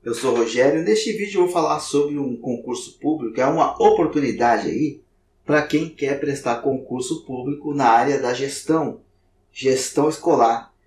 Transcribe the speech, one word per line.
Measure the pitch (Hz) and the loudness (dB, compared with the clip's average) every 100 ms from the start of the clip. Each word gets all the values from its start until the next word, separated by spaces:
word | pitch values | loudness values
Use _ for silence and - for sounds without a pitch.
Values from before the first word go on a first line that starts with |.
Eu | 117 | -6
sou | 117 127 | -4 0
o | 117 | 0
Rogério. | 110 117 139 160 | 0 2 2 2
Neste | 175 214 233 | 2 0 0
vídeo | 196 202 180 | -4 -2 0
eu | |
vou | 180 | 2
falar | 180 156 - | 2 0 -2
sobre | - 143 147 147 | 0 0 0 -2
um | 127 117 | -4 -6
concurso | - 117 127 120 - - | -6 -6 -6 -8 -10 -6
público, | 139 156 113 117 | -4 -2 -4 0
é | 131 | 0
uma | - - - | 2 0 4
oportunidade | 214 427 151 151 139 107 120 110 - | 4 6 2 0 -2 0 2 2 0
aí | - 147 - _ _ _ _ - | -2 -2 -4 _ _ _ _ 0
pra | 147 | 0
quem | 147 151 165 | 2 -2 -2
quer | - 139 139 | -4 -4 -2
prestar | 147 139 - 117 | -2 -4 -4 -2
concurso | 139 127 - 123 - 160 | -2 -2 -4 -8 -6 -6
público | - 123 135 143 151 | -8 -8 -6 -6 -6
na | 143 120 | 2 4
área | 117 135 139 | 4 4 0
da | - | -2
gestão, | 123 135 - - 160 139 - _ _ _ _ _ | -2 -4 -8 -2 0 0 -8 _ _ _ _ _
gestão | - 131 131 - - 156 | -2 0 0 0 0 0
escolar. | - 170 139 117 - - _ | 0 0 4 4 2 -6 _